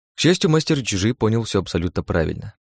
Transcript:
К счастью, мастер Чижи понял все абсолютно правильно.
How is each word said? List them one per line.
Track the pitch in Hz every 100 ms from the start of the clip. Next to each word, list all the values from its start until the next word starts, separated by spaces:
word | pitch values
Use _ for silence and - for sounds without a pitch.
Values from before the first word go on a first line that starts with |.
| _ -
К |
счастью, | 151 185 185
мастер | 156 - 147
Чижи | 107 98 104
понял | 123 110 117
все | 110 98
абсолютно | 85 87 87 -
правильно. | - 85 78 - - -